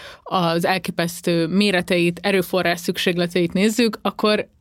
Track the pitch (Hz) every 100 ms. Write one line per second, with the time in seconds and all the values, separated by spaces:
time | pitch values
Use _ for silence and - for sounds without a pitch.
0 | - - - 180 170 170 175 185 - 175
1 | 170 - 175 170 165 190 208 180 180 180
2 | 170 175 202 190 170 185 170 175 - 175
3 | 190 175 175 180 170 185 214 220 226 -
4 | - - 214 208 - _